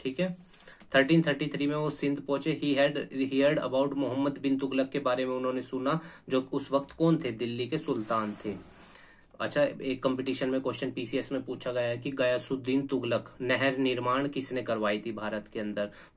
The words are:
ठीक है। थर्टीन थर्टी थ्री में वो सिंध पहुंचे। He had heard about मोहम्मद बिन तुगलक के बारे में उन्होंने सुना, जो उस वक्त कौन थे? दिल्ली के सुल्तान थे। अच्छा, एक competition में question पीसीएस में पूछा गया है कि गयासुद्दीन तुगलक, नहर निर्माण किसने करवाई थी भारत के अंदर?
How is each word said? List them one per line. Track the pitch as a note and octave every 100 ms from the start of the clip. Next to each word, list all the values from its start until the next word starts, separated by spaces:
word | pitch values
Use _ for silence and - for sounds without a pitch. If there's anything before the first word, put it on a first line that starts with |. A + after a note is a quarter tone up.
ठीक | C3 C3
है। | F#3 F3+ - - - - -
थर्टीन | C#3 C3+ E3
थर्टी | D3 C#3 D3+
थ्री | C#3+ C#3+
में | D3+
वो | D3+ C#3
सिंध | C#3+ C#3
पहुंचे। | - C#3 D#3 D3+
He | D3 C3+
had | C#3+ C#3+ - C3+ C3
heard | C3+ C#3 D3 C3
about | C3 C#3+ C#3
मोहम्मद | C3 C3 C#3+ C#3
बिन | C#3 C3+
तुगलक | C#3 C3 C3
के | C#3+
बारे | C3 B2 B2+
में | B2+
उन्होंने | B2+ B2+
सुना, | B2 C3 C3 E3 - - -
जो | C3 C3
उस | C#3 -
वक्त | C#3 C#3 -
कौन | E3 D#3+
थे? | B2
दिल्ली | A2+ A#2+ A#2+ A#2+
के | D#3
सुल्तान | D3+ A#2+ A2 A2+ G#2+ G#2
थे। | G#2+ F#2+ - - - - - - _ -
अच्छा, | A2+ D3
एक | D3 - C3+ C3
competition | C3+ C3 C3 A#2+ C3
में | C3
question | C3 A#2 B2+
पीसीएस | A#2 A#2 C3 -
में | C3+
पूछा | A#2+ A#2+ B2+
गया | B2 A#2+
है | A#2+
कि | C#3+
गयासुद्दीन | C3+ B2 B2 - C3+ B2 C3+ C#3
तुगलक, | C3 A#2 A2+ - -
नहर | B2+ B2 C3+ C3
निर्माण | C3 B2 B2 C3 C#3+
किसने | C#3+ B2+ B2+
करवाई | A2+ A2 G#2+ G#2+ A2+
थी |
भारत | G#2 G#2+ G#2+ G#2
के | A#2
अंदर? | G#2 G#2 G#2 - -